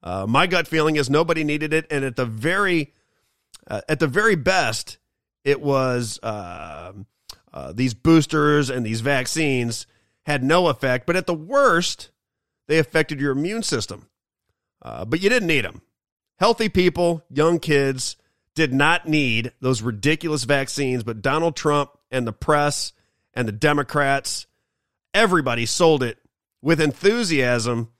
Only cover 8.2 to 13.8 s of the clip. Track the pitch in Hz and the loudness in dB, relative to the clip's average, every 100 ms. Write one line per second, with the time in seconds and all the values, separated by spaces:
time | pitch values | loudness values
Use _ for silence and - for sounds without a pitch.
8.2 | 147 156 147 147 135 127 110 113 117 139 | 4 0 2 2 0 -2 -4 -2 0 0
9.2 | 127 - 156 131 120 113 - _ _ _ | 0 -2 0 0 -2 -6 -12 _ _ _
10.2 | - 147 131 165 180 131 131 127 - 175 | -4 -2 2 4 4 0 0 -2 0 -2
11.2 | 180 170 160 277 277 170 180 - - _ | -2 -6 -2 2 4 4 0 -6 -14 _
12.2 | _ _ _ _ _ 156 156 160 156 147 | _ _ _ _ _ 0 2 0 0 -2
13.2 | 143 135 160 220 - 131 | -2 -2 -2 -4 -4 -4